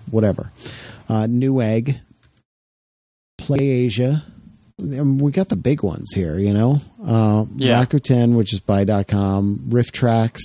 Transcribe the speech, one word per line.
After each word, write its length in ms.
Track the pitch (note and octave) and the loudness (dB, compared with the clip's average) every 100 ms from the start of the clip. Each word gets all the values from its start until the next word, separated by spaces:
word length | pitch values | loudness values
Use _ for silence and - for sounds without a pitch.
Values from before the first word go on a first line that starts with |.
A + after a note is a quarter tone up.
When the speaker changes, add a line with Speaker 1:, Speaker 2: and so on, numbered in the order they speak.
| - | -4
Speaker 1:
whatever. 420 | A2 G#2+ - - - - - - - - | 0 0 0 -8 -16 -18 -18 -20 -18 -6
Uh, 160 | A2 A2 | -4 0
Newegg, 720 | B2 C3+ C3 A2 A2+ B2+ C3 - _ _ _ _ _ _ _ _ _ _ _ _ - | 0 0 0 0 0 -2 -6 -8 _ _ _ _ _ _ _ _ _ _ _ _ -14
PlayAsia. 840 | - C#3+ C#3 B2+ B2 A2 B2+ D3+ - - - - _ - | -4 0 0 2 0 0 0 0 -4 -20 -20 -20 _ -10
And 420 | F3 C3+ C#3+ C3+ | -8 -2 0 2
we 100 | C#3+ | 0
got 180 | E3 F#3+ | 0 -2
the 80 | F#3+ | -2
big 260 | B2 D3 | 0 0
ones 300 | F#2+ D#2 - | -2 -4 -4
here, 240 | G2 E2 E2+ | -2 -2 0
you 140 | G2+ | 2
know? 280 | G#2 A#2+ D3 - - | 2 2 2 -2 -10
Uh, 420 | G3 A2+ A2 G#2+ G#2+ C3 | -2 2 4 2 0 -2
Speaker 2:
Yeah. 280 | C3 A#2+ | 2 2
Speaker 1:
Rakuten, 520 | B2 D3 - B2 A#2+ A#2 | 2 0 2 2 4 2
which 160 | G2+ | 0
is 80 | G2 | -4
buy 240 | - G2 | 0 0
dot 240 | G2+ G2+ G2 | 2 0 0
com, 560 | G2+ G2 G2 G2+ G#2+ C3 | 0 0 0 -2 -4 -2
Rift 260 | A#2+ A#2+ | 0 0
Tracks. 480 | - B2 A2+ A2+ - | -2 0 2 0 -2